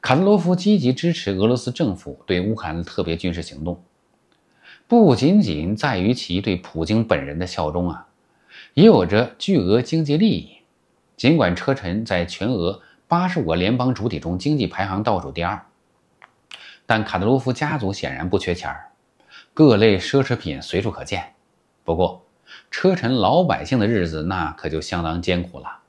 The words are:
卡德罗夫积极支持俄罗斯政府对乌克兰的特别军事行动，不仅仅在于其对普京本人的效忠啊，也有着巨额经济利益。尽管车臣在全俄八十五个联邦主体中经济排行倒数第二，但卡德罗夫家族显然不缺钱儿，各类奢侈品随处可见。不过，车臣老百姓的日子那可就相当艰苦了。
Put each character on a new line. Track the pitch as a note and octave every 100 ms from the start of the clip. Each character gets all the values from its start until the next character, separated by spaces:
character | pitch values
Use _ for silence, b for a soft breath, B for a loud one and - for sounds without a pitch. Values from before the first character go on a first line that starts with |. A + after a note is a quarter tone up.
卡 | -
德 | C3+
罗 | F#3+ G#3
夫 | E3+
积 | F3+ F#3+ G#3
极 | B2+
支 | B2+ E3+
持 | E3 -
俄 | F#2+ G#2+
罗 | B2
斯 | B2
政 | B2 C3+ F2+
府 | - C#2
对 | - F2+
乌 | F#2
克 | A2 E2+
兰 | D#2+
的 |
特 | E2+ -
别 | E2 E2
军 | F2+
事 | F2
行 | D#2+ C#2
动， | D#2+ F2 _ _ _ _ _ _ b b b b _
不 | A#3 G#3 A#2
仅 | C3+ G#3
仅 | C#3+ D2+ E2
在 | D3+ D3 G#2
于 | G2
其 | B2+ - F2+
对 | G2+ F2+
普 | - D#2+
京 | D#2+ A2+
本 | A2 D#2+
人 | C#2 D2+
的 | F#2
效 | - D#2
忠 | E2 F2
啊， | - - _ _ B B B B
也 | -
有 | G#3 D#3
着 | F2 G2+ A#2+ -
巨 | - F3+
额 | F2+ A2
经 | B2+ D#3+
济 | D3+ D3
利 | A3
益。 | G#2 C#2+ - _ _ _ _ _ _
尽 | B2 D#3+
管 | G2 F2
车 | -
臣 | C3+ F2+ G2
在 | A2+ F2+
全 | F2 - A2
俄 | A#2+ E2+ G2 b b _
八 | E3+ F3+
十 | F3+
五 | F2+
个 | E2
联 | F#2 B2
邦 | B2+
主 | A#2+ G#2+
体 | D#2+
中 | E2 F2+
经 | C#3+ D3+
济 | A#2
排 | - G2+
行 | F#2+
倒 | G#2+ G2
数 | D2
第 | C2+
二， | E2+ G2+ - _ _ _ _ _ - _ _ B B B
但 | _ A2
卡 | G2+ F#2
德 | G2+
罗 | C3
夫 | A#2+
家 | B2 D3 D#3
族 | G2+
显 | G2+ D2+
然 | - F2
不 | F#2
缺 | -
钱 | E2+ D2+
儿， | - - _ _ _ B B B
各 | - D#3 A2
类 | A2 G2
奢 | - C#3
侈 | C3 B2
品 | E2 C#2
随 | - F2
处 | G#2+
可 | -
见。 | - F#2 - _ _ _ _ _
不 | - E2
过， | F2 - _ _ B B B
车 | - F#3+
臣 | F3+ A#2 B2+
老 | G2 D3
百 | F3 E2+
姓 | - C3
的 | G#2
日 | A#2 E2+
子 | D#2
那 | D#2+ F#2+ D#2
可 | D#2 -
就 | D#2+
相 | D2+ F2+
当 | E2 E2+
艰 | E2+ F2+
苦 | E2+ C2+
了。 | - -